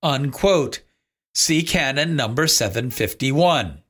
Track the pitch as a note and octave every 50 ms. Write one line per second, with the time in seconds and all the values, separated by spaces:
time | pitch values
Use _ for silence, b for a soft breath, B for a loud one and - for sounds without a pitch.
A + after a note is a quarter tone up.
0 | - D#3+ C#3 C3+ C#3 C#3+ B2+ - - G3+ G3 E3+ C#3 - - - _ _ _ _
1 | _ _ _ _ _ _ - - - - D#3+ D#3 E3 E3 - F3+ D3+ C3+ C3+ C#3+
2 | D3+ E3+ E3 C#3+ B2 G#2+ A#2 C#3 D#3+ D#3 C3+ - A#2 G2+ F#2+ A2 A#2+ B2+ - -
3 | A2+ - - - C3 C3+ C3+ D3 F3 F3 E3 C#3 G#2+ F2 C#2+ C#2+ _ _